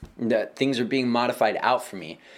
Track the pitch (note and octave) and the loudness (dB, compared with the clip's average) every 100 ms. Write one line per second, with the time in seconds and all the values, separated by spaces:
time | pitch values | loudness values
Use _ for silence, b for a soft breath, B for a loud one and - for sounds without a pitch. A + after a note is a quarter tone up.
0 | - - A#2 A2+ - - C3+ B2 A#2+ C3+ | -18 -4 0 0 0 0 0 0 0 0
1 | B2 A#2+ A#2+ - A2 G#2 A2+ B2+ - G2 | 2 2 0 2 0 2 2 0 -2 -12
2 | D#2+ E2 B | -12 -14 B